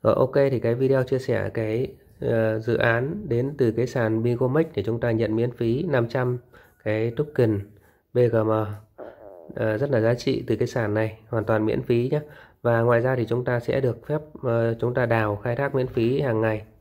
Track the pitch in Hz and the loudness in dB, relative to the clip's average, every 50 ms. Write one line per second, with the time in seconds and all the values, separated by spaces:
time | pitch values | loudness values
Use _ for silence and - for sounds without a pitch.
0 | - - 104 - 131 127 - 143 139 139 131 113 113 117 117 127 135 131 135 131 | 4 4 4 4 2 2 4 2 2 2 0 0 0 0 0 2 2 2 2 2
1 | 127 127 139 131 - - 123 104 98 101 101 113 110 107 110 120 131 - - - | 2 0 -2 -2 0 -2 -2 -2 -2 -4 -4 -4 -4 -2 -2 -2 -4 -4 -8 -16
2 | _ _ - _ - 120 117 113 110 110 110 110 110 120 117 - - 120 117 117 | _ _ -16 _ -2 0 0 2 2 0 0 -2 -2 0 0 2 4 2 2 2
3 | 127 143 - 208 214 160 120 117 127 139 - - 131 113 110 117 123 123 - 131 | 0 -4 -6 -8 -4 -2 -2 0 0 -2 0 0 0 2 2 0 -2 -2 -2 -2
4 | 113 110 110 110 113 120 120 117 131 127 135 160 165 165 - - 98 113 117 120 | 0 0 0 0 0 0 0 2 0 2 2 0 0 0 -2 -4 -2 -2 -2 -2
5 | - 120 113 110 117 107 110 110 117 127 - - 120 113 117 135 180 175 143 127 | 0 0 0 0 0 0 0 0 0 -2 -2 -2 0 0 0 0 0 0 0 0
6 | 117 117 - 135 127 123 123 123 - _ - - - - _ _ _ 110 107 107 | 0 0 -2 -2 0 0 -2 -4 -8 _ -20 -20 -20 -20 _ _ _ -2 0 0
7 | 113 117 117 - 147 151 - - 123 113 107 101 98 - - - _ _ _ _ | 0 -2 -2 -4 -6 -4 2 2 2 2 2 0 -4 -8 -18 -20 _ _ _ _
8 | _ _ _ 123 123 117 113 113 107 110 110 110 107 104 104 104 - _ _ - | _ _ _ 2 2 4 4 2 2 2 0 0 0 -4 -6 -12 -16 _ _ -20
9 | 113 113 - - 113 101 95 87 82 76 - - 117 110 107 107 139 143 139 113 | -18 -18 -18 -20 -20 -20 -20 -20 -20 -14 -6 -4 -2 -2 0 -2 -2 0 0 2
10 | 110 113 123 123 - 139 131 - 123 120 117 104 123 123 - 127 113 104 104 107 | 2 2 0 0 -2 -4 -4 -4 -2 -2 -2 -2 -2 -2 -2 -2 -2 0 0 0
11 | 110 107 107 - - - 120 113 104 - 113 107 107 107 - - 127 - 123 117 | -2 -2 -4 -10 -12 -6 -4 -4 0 0 0 0 2 0 -2 -2 0 0 0 0
12 | 120 135 151 147 151 - - - - - _ _ - 120 117 113 117 120 120 117 | 2 0 -2 -2 -4 -6 -18 -20 -20 -20 _ _ 0 2 2 4 4 4 4 4
13 | 117 131 131 123 113 110 117 123 123 127 123 120 120 - 131 135 131 123 110 - | 4 2 0 0 0 -2 -2 -2 -2 -2 -2 -2 -2 -2 -2 0 0 0 -2 -4
14 | - - 147 151 156 - - - - 127 117 117 113 117 113 117 - 120 123 131 | -6 -6 -6 -6 -6 -8 -16 -6 -2 0 0 2 2 0 0 0 -2 -2 0 0
15 | 123 113 117 113 110 107 104 101 - 123 120 123 139 139 139 135 127 127 - 123 | 0 2 2 2 2 0 -2 -4 -4 -4 -2 -2 -2 -2 0 -2 -2 -2 0 0
16 | 113 117 131 147 147 131 113 110 110 110 110 107 107 - - _ | 0 2 2 0 0 0 0 0 0 0 -2 -2 -6 -14 -20 _